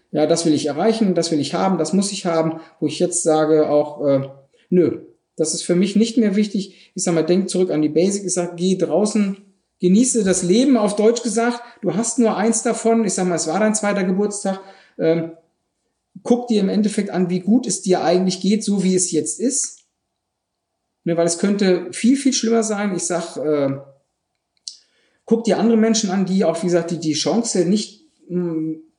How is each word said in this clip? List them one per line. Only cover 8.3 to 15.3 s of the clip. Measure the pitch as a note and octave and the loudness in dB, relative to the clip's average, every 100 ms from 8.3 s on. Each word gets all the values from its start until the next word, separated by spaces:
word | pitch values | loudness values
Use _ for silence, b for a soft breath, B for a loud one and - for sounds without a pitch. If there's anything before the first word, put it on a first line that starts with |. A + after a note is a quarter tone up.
sag, | F3+ F3 E3+ | -4 -4 -2
geh | F#3 F3+ | 0 0
draußen, | D#3 D#3 G#3 G#3+ G3 G3 - _ _ _ | 0 0 0 0 -2 -4 -14 _ _ _
genieße | F3+ F#3+ B3+ A#3+ | 2 4 4 2
das | G3 F3+ | 0 0
Leben, | F3 G#3+ C#4+ A#3+ | 2 2 4 4
auf | G#3 - | 2 2
Deutsch | G#3+ A#3 | 2 2
gesagt. | A#3+ G#3 A#3 A#3+ B - | -2 -2 0 -2 B -8
Du | F#3 | -4
hast | E3 A#3 - | -2 -2 0
nur | A3 F3+ | 2 2
eins | A3 A3 | 0 0
davon. | A#3+ A3 A3+ A3+ | -2 0 2 2
Ich | G#3 | 2
sag | - F#3 | 0 0
mal, | D#3+ | 0
es | D#3 | -2
war | F3+ | 0
dein | G#3+ | 0
zweiter | G#3+ G3+ G3 | 0 0 0
Geburtstag. | F#3+ F#3 G#3 - G3 F#3+ B B B - | 0 0 -2 -2 -6 -6 B B B -2
Ähm, | E3 E3+ E3 | 0 0 -2